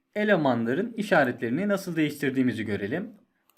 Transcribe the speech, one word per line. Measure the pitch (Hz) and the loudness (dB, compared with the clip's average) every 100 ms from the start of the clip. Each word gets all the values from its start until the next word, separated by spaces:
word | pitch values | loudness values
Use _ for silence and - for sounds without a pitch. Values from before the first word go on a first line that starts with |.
| _ - | _ -2
elemanların | 214 196 143 117 113 135 226 | 2 4 4 2 0 -2 -2
işaretlerini | 233 202 180 131 117 120 131 202 | -4 2 4 4 0 -2 -2 0
nasıl | 196 185 165 | -2 -2 -2
değiştirdiğimizi | 151 147 143 127 123 107 104 | -2 0 -2 0 0 0 -2
görelim. | 98 101 151 220 - _ _ _ | -4 -2 -4 -6 -14 _ _ _